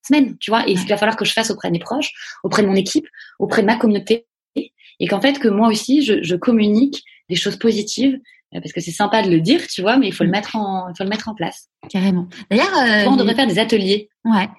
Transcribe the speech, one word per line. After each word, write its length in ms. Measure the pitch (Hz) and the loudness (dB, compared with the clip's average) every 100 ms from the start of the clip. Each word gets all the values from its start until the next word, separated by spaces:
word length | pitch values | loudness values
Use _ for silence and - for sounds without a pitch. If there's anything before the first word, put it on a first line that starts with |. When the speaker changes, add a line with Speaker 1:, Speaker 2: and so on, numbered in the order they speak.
| - | 2
Speaker 1:
semaine, 300 | 294 247 175 | 2 2 -2
tu 120 | - | -2
vois, 120 | 220 - | 0 0
et 40 | |
ce 0 | |
Speaker 2:
Ouais. 80 | 185 | -2
Speaker 1:
qu'il 80 | 185 | 0
va 60 | 202 | 0
falloir 200 | 214 220 | 0 0
que 80 | |
je 80 | 202 | -2
fasse 180 | - 220 | -2 -2
auprès 180 | 190 185 | -4 -2
de 40 | |
mes 60 | 170 | -4
proches, 340 | - 262 285 - - - | -4 -6 -6 -8 -20 -10
auprès 200 | 190 208 | -2 0
de 40 | 202 | 2
mon 60 | |
équipe, 320 | 196 190 - - - - _ | 2 0 -4 -4 -20 -20 _
auprès 240 | 208 226 | -2 2
de 40 | 202 | 2
ma 100 | 226 | 2
communauté, 500 | 226 202 196 226 _ _ _ - | 2 0 0 -2 _ _ _ -10
et 520 | - _ - _ 175 | -10 _ -20 _ -4
qu'en 120 | 202 | 0
fait, 180 | 269 285 | 0 2
que 100 | 226 | 0
moi 200 | 196 226 | 2 2
aussi, 340 | 214 - 277 | 2 2 2
je, 200 | 233 196 | 2 0
je 140 | 170 180 | 0 -2
communique 640 | 214 226 208 214 277 - - _ _ | 2 2 4 2 0 -2 -16 _ _
des 80 | 180 | -4
choses 200 | 202 196 | -4 -2
positives, 640 | 226 208 - - 269 269 _ _ _ | 0 0 -4 -2 -2 -2 _ _ _
euh, 60 | 180 | -14
parce 120 | 170 | -10
que 80 | 175 | -10
c'est 120 | 170 | -10
sympa 300 | 160 208 220 | -4 0 0
de 80 | 190 | 2
le 100 | 165 | 2
dire, 260 | 165 330 - | 4 0 0
tu 160 | - | -4
vois, 140 | 185 262 | 0 2
mais 100 | 208 | 0
il 40 | |
faut 80 | - | 0
le 40 | 170 | 0
Speaker 2:
Mm. 20 | |
Speaker 1:
mettre 240 | 190 - 226 | 0 -4 -6
en, 320 | 202 190 185 | -4 -6 -8
il 80 | 170 | -8
faut 60 | |
le 60 | 196 | -6
mettre 180 | 214 220 | -6 -8
en 60 | |
place. 340 | 220 165 - _ _ - | -8 -8 -8 _ _ -8
Speaker 2:
Carrément. 380 | 190 190 180 180 - - | -2 0 0 -4 -14 -2
D'ailleurs, 180 | 208 370 370 | 0 2 2
euh, 220 | 247 214 | 2 4
Speaker 1:
Tu 60 | |
vois, 80 | 202 | 4
on 20 | 269 | 4
devrait 160 | 214 | 2
Speaker 2:
les 40 | 226 | 2
Speaker 1:
faire 100 | 254 | 2
des 100 | 185 | 2
ateliers. 500 | 220 220 190 202 208 _ | 2 2 2 -2 -4 _
Speaker 2:
Ouais. 240 | 226 214 202 | 0 0 0